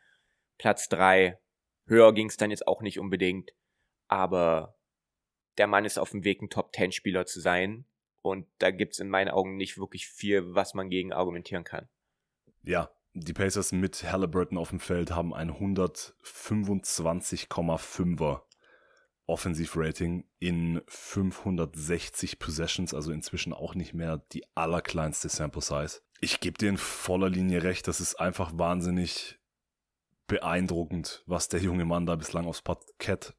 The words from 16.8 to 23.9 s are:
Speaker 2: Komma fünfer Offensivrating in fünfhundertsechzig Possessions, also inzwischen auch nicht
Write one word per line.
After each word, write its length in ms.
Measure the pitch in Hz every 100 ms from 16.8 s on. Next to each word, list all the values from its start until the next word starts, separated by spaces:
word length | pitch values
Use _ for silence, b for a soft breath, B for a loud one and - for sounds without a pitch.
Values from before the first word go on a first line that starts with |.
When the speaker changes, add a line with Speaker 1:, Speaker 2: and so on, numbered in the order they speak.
| - - 82 87 - 87 -
Speaker 2:
Komma 300 | - 85 80
fünfer 680 | - - 87 80 76 69 - _ b b b b b b -
Offensivrating 960 | 82 92 80 82 85 80 - 85 87 - -
in 420 | 87 85 85 82 -
fünfhundertsechzig 1500 | - - 101 95 - 101 87 78 78 76 85 - - 90 -
Possessions, 560 | - 78 82 - 87
also 180 | 71 76
inzwischen 400 | 78 - 87 -
auch 220 | - -
nicht 200 | 95 82